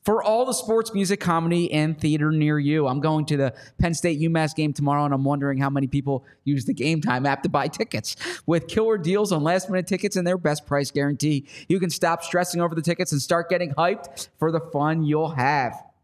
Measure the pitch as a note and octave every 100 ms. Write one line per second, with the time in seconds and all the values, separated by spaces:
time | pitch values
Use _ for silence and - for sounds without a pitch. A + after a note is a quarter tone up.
0 | - G#3+ G#3 A3+ B3+ A3+ - A3+ A3 G3
1 | F#3 G3+ F3+ E3 E3 E3+ E3+ D#3 D#3 D3+
2 | D#3 D3+ D3+ D#3 D3+ D3+ C#3+ D#3 C#3 C3+
3 | D#3 D#3 D3 D3 C3+ - - - F3 D#3+
4 | F3 D3 D#3+ E3 D#3 D#3 D3+ C#3 C#3+ C#3+
5 | D3 C3+ C3+ C#3+ C#3 C3+ C#3 C#3 C3+ C#3+
6 | C#3 C3 - _ - C#3+ - A#3+ C#3 E3
7 | E3+ B2+ C#3 C#3 - C#3+ C3+ - - -
8 | - - F4 F4+ - E3 E3+ - A3 G#3+
9 | D#3+ G3 G#3 E3 D3+ F#3 F#3 F#3 F3 F#3+
10 | G3+ F#3 F3 F#3 E3 D3 - C#3+ C3+ C#3+
11 | C#3+ C#3 D3+ C#3+ - - - G3 F3+ -
12 | E3+ E3 - F3 F3+ E3+ E3+ D#3+ E3 E3+
13 | F3+ D3 - E3+ E3+ F3 F3 C#3 F3 G#3
14 | - - - _ D#3+ D#3+ D#3+ C#3+ D3+ D#3+
15 | D3+ D3+ D#3+ D3 C3 D3 B2 - - _